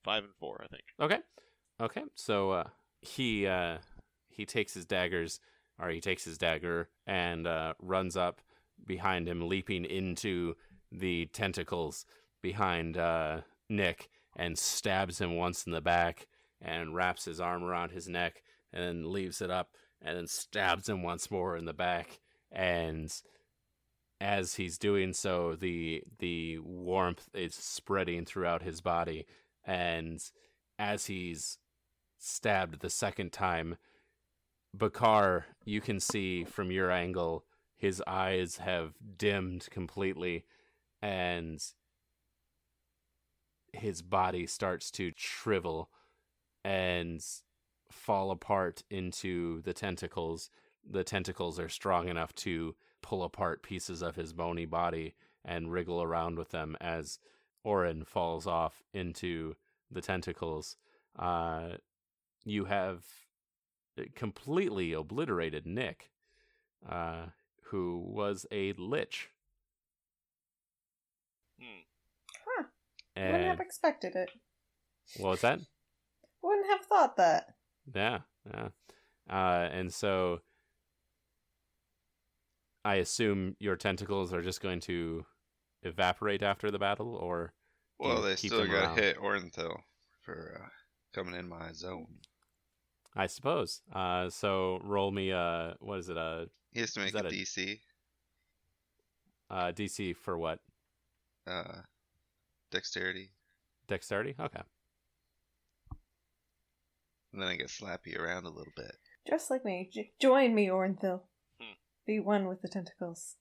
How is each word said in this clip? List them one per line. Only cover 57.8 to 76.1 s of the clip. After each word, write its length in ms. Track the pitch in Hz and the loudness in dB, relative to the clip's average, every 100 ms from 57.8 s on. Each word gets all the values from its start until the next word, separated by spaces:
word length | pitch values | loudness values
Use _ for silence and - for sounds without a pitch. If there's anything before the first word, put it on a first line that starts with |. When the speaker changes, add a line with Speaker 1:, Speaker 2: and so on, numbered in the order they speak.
| 87 80 80 | 4 0 -4
Speaker 2:
falls 420 | 104 85 82 80 | 0 0 0 0
off 360 | 82 82 - _ | 2 2 -2 _
into 640 | 98 90 82 90 82 80 80 _ _ _ | -6 -6 -4 -4 -2 -4 -8 _ _ _
the 100 | 92 | -8
tentacles. 760 | - 92 87 85 82 78 76 - _ _ _ - | -2 -2 -2 -4 -4 -4 -6 -16 _ _ _ -4
Uh, 540 | 87 85 82 80 85 - _ _ _ _ _ _ | 0 0 0 -2 -6 -10 _ _ _ _ _ _
you 220 | 110 104 95 | -4 -2 2
have 400 | 101 95 87 - - - _ _ _ _ _ _ - - - | 2 2 -4 -10 -20 -20 _ _ _ _ _ _ -10 -10 -6
completely 800 | 110 - 135 165 190 101 85 | -8 -6 -2 2 2 0 0
obliterated 720 | 80 76 117 127 92 82 76 78 | -2 -2 -4 0 0 0 -2 -4
Nick, 460 | 104 117 - - _ _ _ _ _ _ _ - | -4 -4 -6 -18 _ _ _ _ _ _ _ -8
uh, 400 | 85 82 82 82 - _ _ | -4 -4 -4 -10 -16 _ _
who 360 | - 101 87 87 | -6 -4 -2 -4
was 460 | 92 107 101 95 - | -6 -2 -2 -2 -4
a 220 | 104 98 | -2 -2
lich. 560 | 98 95 147 - - - _ _ _ _ _ _ _ _ _ _ _ _ _ _ _ _ _ _ _ _ _ _ _ | -2 -4 -2 -2 -6 -10 _ _ _ _ _ _ _ _ _ _ _ _ _ _ _ _ _ _ _ _ _ _ _
Speaker 1:
Hmm. 60 | 123 98 _ _ _ _ - - - | -20 -20 _ _ _ _ -20 -16 -4
Speaker 3:
Huh. 180 | 494 285 _ _ - _ - | -4 -4 _ _ -20 _ -4
Wouldn't 280 | 95 90 | 2 2
have 80 | 87 | 2
Speaker 2:
And 80 | 85 | 0
Speaker 3:
expected 540 | 370 - 311 294 185 185 | -4 2 2 2 -4 -2
it. 140 | 185 - _ _ _ _ _ _ - - | -4 -8 _ _ _ _ _ _ -18 -2
Speaker 2:
What 120 | 98 | 0
was 100 | 92 | 4
that? 180 | 120 - - _ _ _ _ | 4 4 -2 _ _ _ _